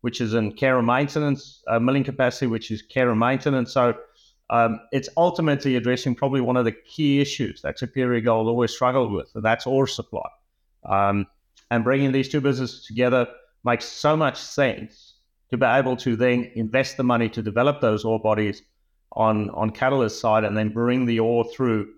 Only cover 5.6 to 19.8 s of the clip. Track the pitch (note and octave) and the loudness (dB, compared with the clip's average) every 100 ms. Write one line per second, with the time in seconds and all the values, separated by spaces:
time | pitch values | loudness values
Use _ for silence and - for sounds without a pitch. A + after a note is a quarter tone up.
5.6 | C#3 B2+ A2+ B2 C#3 A#2+ C#3 C3+ B2 B2+ | 0 0 0 -2 -2 -2 -2 0 0 2
6.6 | A2+ A2 _ - D3+ C#3 C#3 - A2+ - | 0 -2 _ -4 0 2 0 -2 -6 -6
7.6 | C#3 - B2 C3 B2+ A#2+ A#2 A2+ A2 A#2+ | -10 -6 -6 -2 0 0 2 2 2 0
8.6 | A#2 - B2+ C3 A#2 G2 - - G#2+ A#2 | 0 0 0 2 0 -2 -6 -4 -2 0
9.6 | - C3+ C3+ - - G#2+ - _ _ _ | 0 0 0 -2 -8 -8 -10 _ _ _
10.6 | _ _ - G2 G2+ G2+ G2 _ _ _ | _ _ -2 2 2 0 -2 _ _ _
11.6 | _ A#2+ A2+ C3+ C#3 C3+ C3+ D3+ C#3 B2+ | _ -2 2 2 2 2 0 0 0 0
12.6 | B2+ - - A2 B2 B2+ A#2+ - _ _ | -4 -8 -10 0 2 2 0 -6 _ _
13.6 | B2 A#2+ - - D3+ D#3 D3 C3 - - | -2 -2 -2 -2 0 2 0 -2 -10 -2
14.6 | C3+ - - - - _ _ _ _ A#2+ | 0 -2 -12 -20 -20 _ _ _ _ 0
15.6 | B2+ B2+ C3 B2 - A2 B2+ B2 A#2+ A2 | 2 2 2 -2 -2 0 2 2 -2 -6
16.6 | A2 B2+ C3 - B2 A#2+ A2+ A#2 G#2+ G#2+ | -2 0 -2 -2 0 2 0 -2 -4 0
17.6 | B2+ C#3+ A#2+ G#2+ A2 A2 A2 G#2+ G#2 G2 | 0 2 0 0 0 0 0 0 0 -4
18.6 | _ _ _ _ _ - A2 G#2+ G#2 - | _ _ _ _ _ 0 2 2 -2 -2
19.6 | A2 A2 | -4 0